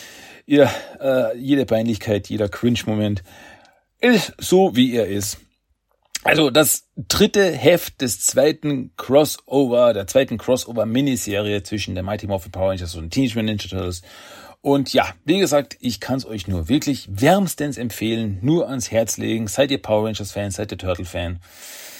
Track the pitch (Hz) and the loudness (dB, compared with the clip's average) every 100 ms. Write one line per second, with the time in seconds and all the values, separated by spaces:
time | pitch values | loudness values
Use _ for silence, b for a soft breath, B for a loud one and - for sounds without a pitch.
0 | B B B B - 143 135 B B - | B B B B 2 4 6 B B -6
1 | 135 131 113 117 135 139 123 113 113 107 | 0 0 0 -2 0 0 2 0 0 -2
2 | - 104 - 107 104 - 120 117 - 107 | -2 -2 -2 -4 -4 0 0 0 -2 -2
3 | 104 101 B B B B B B B _ | 0 -2 B B B B B B B _
4 | 240 220 - - - 180 190 117 127 120 | 4 4 2 -8 2 4 4 4 2 2
5 | 95 101 98 - _ _ _ _ _ _ | 0 -2 -6 -8 _ _ _ _ _ _
6 | _ - 185 160 147 120 - - - - | _ -4 0 2 4 4 4 0 -6 -10
7 | - - 202 202 190 143 131 175 - - | -2 2 4 4 2 4 4 4 2 -6
8 | 127 - - 127 143 151 151 135 - - | -4 -2 -2 2 2 2 -2 -4 -6 -10
9 | - 139 196 - - 139 131 120 120 104 | 2 4 4 -2 -2 0 2 4 4 2
10 | 95 131 123 113 - 127 - 117 113 120 | 2 2 2 0 -2 -2 -2 -4 0 0
11 | 143 120 104 101 104 104 - 107 - 92 | 0 0 -2 -2 -2 -2 -4 -6 -6 -6
12 | 95 107 101 95 - 92 95 95 85 82 | -4 -6 -4 -6 -6 -2 -2 -2 -6 -10
13 | 82 135 131 113 107 104 - 95 90 90 | -6 -2 -2 0 -2 -4 -6 -6 -6 -8
14 | B B B B B - 139 139 127 127 | B B B B B -6 0 2 2 0
15 | 101 - - 190 180 143 - - 123 107 | 0 -2 0 2 2 2 -2 -6 -6 -6
16 | - 131 - 110 - 92 80 147 147 131 | -4 -4 -4 -8 -6 -4 0 0 0 -4
17 | - 98 139 196 180 - 147 113 120 - | -6 0 4 4 2 -2 -6 -4 -6 -4
18 | 110 113 110 95 120 165 113 131 - 113 | -2 -2 -2 -2 0 2 0 -4 -2 0
19 | 113 - 107 110 107 - 139 135 - 107 | 0 -2 -4 -4 -2 0 0 -2 0 0
20 | 110 104 107 104 101 95 104 95 92 87 | 0 -4 -8 -8 -6 -6 -8 -6 -6 -6
21 | 87 87 85 87 B B B B B | -6 -8 -6 -8 B B B B B